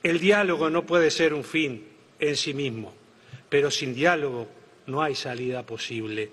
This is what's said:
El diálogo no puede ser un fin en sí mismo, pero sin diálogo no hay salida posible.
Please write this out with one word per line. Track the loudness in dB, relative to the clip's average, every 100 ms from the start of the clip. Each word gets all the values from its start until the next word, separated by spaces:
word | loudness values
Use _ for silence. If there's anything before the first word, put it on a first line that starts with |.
El | 0 2
diálogo | 4 4 4 2 2
no | 0 2
puede | 4 4
ser | 4 2
un | 2
fin | -2 -2 -2 -4 -14 -20 _ _
en | -2 0
sí | -4
mismo, | -4 -4 -6 -10 -16 _ _ -20 -20 _
pero | 2 2
sin | 0 -4
diálogo | 2 2 2 -2 -6 -10 -14 -20 _ -6
no | -2
hay | -2 -2
salida | -6 -6 -4 -6
posible. | -8 -10 -8 -6 -6 -6 -8